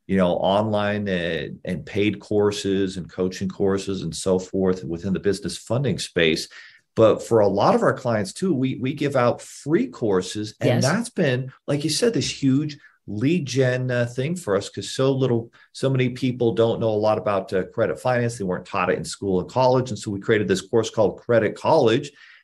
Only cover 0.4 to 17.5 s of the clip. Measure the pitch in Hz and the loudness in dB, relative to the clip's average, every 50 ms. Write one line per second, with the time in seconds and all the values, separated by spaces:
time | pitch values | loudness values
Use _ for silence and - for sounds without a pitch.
0.4 | - 90 98 104 110 110 107 104 104 101 104 107 104 98 92 87 85 85 82 78 | 2 2 2 2 2 0 0 0 0 -2 -2 -2 -2 -2 -2 -2 -2 -2 -4 -4
1.4 | 64 50 - - - - 92 78 - - - 101 104 107 101 - - - 107 104 | -6 -8 -10 -10 -8 -8 -8 -8 -8 -4 -2 0 0 0 0 -2 -4 -2 0 2
2.4 | 104 104 104 - - 98 95 95 98 92 92 92 80 82 - - 92 92 92 - | 2 2 0 0 -2 0 0 0 0 -2 -4 -8 -12 -8 -4 -2 -2 -2 -2 -4
3.4 | 98 92 - - 101 95 98 95 - 98 98 92 87 82 78 - - 95 92 92 | -6 -6 -4 -2 0 0 0 0 -2 -4 -6 -6 -6 -8 -8 -4 0 0 0 0
4.4 | - - - 95 95 92 92 - - 71 85 82 87 98 92 80 - 101 95 - | 0 -2 -2 0 0 0 0 -2 -4 -8 -8 -6 -4 -4 -4 -2 0 -2 -2 -2
5.4 | - 85 - - - - 110 131 143 120 90 - - - - 87 82 80 80 - | -4 -8 -10 -10 -6 -4 -2 -2 0 -2 -2 -4 -6 -2 0 2 4 4 2 0
6.4 | - - - - - - - _ _ _ _ - 110 107 - - - - 120 110 | -2 -8 -14 -20 -20 -20 -20 _ _ _ _ 6 6 6 6 2 0 2 2 4
7.4 | 104 101 95 101 117 170 214 240 214 143 - - - 120 113 107 98 95 - - | 4 4 4 4 4 4 4 4 2 2 0 0 -2 -2 0 0 -2 -4 -6 -4
8.4 | 185 190 160 123 131 131 - 98 113 135 147 143 151 139 - 131 120 120 - - | -2 0 0 0 -2 -2 -2 -4 -4 -4 -4 -2 -2 0 2 2 2 2 2 -2
9.4 | - - - - - 139 160 208 262 262 - - 120 104 95 92 92 - - 107 | -6 -18 -18 -12 -2 0 0 0 0 -2 -4 -4 0 0 2 0 0 -2 -6 -8
10.4 | 110 110 - - 120 120 123 120 120 131 170 226 233 - - - 170 139 123 127 | -8 -8 -6 -2 0 2 2 2 2 2 2 0 -2 -4 -2 0 0 0 0 -2
11.4 | 131 131 - _ _ - 143 147 156 156 151 - 240 233 226 147 120 - - - | -4 -8 -12 _ _ -4 -4 -2 -2 -2 -2 0 0 2 2 0 -2 -4 -4 0
12.4 | - 135 131 143 156 151 143 - - - _ _ _ - 101 104 113 143 175 180 | 2 2 2 2 0 -4 -8 -12 -18 -20 _ _ _ -10 -6 -2 0 0 0 0
13.4 | 139 120 117 135 131 127 127 127 127 127 123 120 120 120 123 127 131 156 180 180 | -2 -2 0 2 2 2 0 -2 -2 -2 -2 -2 -2 -2 -4 -4 -4 -4 -6 -6
14.4 | - 104 98 101 101 - - 101 98 - - - 131 139 135 131 131 120 120 117 | -2 0 0 0 -2 -4 -8 -10 -10 -6 -2 0 2 2 2 2 2 2 0 0
15.4 | 117 - _ - _ _ - - - 135 135 127 127 123 127 - - 127 120 123 | -2 -6 _ -20 _ _ -6 -2 -2 0 2 2 0 0 -2 -2 -2 -2 0 0
16.4 | 123 117 95 113 113 113 107 - 113 110 107 104 104 107 107 104 104 107 101 95 | 0 2 4 4 2 2 2 0 0 0 0 2 2 2 2 2 0 0 0 -2
17.4 | 95 - | -2 -2